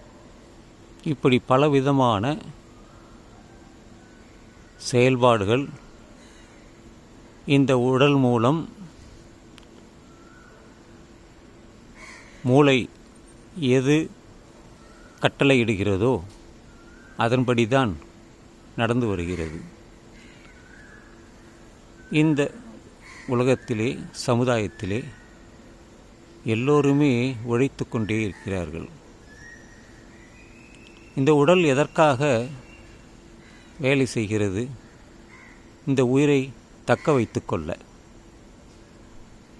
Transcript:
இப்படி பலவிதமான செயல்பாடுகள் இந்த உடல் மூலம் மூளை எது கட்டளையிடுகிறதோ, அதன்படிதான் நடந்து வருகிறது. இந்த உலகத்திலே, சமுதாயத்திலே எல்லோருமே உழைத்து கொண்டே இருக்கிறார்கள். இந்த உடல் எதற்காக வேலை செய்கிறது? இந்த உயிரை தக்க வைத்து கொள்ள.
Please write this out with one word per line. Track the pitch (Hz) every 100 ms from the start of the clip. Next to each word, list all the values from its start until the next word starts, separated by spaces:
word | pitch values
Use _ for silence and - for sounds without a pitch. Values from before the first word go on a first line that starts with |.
| - - - - - - - - - -
இப்படி | 170 139 143 123
பலவிதமான | - 131 147 139 135 135 123 101 123 156 - - - - - - - - - - - - - - - - - - - - - - - -
செயல்பாடுகள் | - 123 127 127 123 113 95 127 143 143 - - - - - - - - - - - - - - - - -
இந்த | 139 135 127
உடல் | 127 131 147 139
மூலம் | 123 120 120 160 - - 175 - - - - - - - - - - - - - - - - - - - - - - - - - - - - - - - - - - -
மூளை | 127 135 143 127 90 - - - - - - 185 131
எது | 131 131 151 160 - - - - - - - - - - -
கட்டளையிடுகிறதோ, | - - 143 131 113 95 101 92 123 107 92 - - - - - - - - -
அதன்படிதான் | 113 127 123 117 110 135 120 80 - - - - - - - -
நடந்து | 117 120 117
வருகிறது. | 92 85 87 80 82 - - - - - - - - - - - - - - - - - - - - - - - - -
இந்த | 156 156 143 139 - - - - - - - -
உலகத்திலே, | 123 127 123 - 107 120 - - -
சமுதாயத்திலே | - 120 127 117 98 - 95 110 143 - - - - - - - - - - - - - -
எல்லோருமே | 110 131 147 139 143 147 120 131 120
உழைத்து | 120 120 135 - 127
கொண்டே | 120 101 110
இருக்கிறார்கள். | 107 - - 95 80 80 - - - - - - - - - - - - - - - - - - - - - - - -
இந்த | 135
உடல் | 147 143 185 156
எதற்காக | 131 151 - 151 123 147 117 127 135 - - - - - - - - - - - -
வேலை | 131 139 127
செய்கிறது? | 120 101 107 104 92 127 117 - - - - - - - - - -
இந்த | 143 135 123
உயிரை | 135 147 139 131 - - -
தக்க | - 120 -
வைத்து | 135 107 120
கொள்ள. | - 98 78 - - - - - - - - - - - - - - - - - -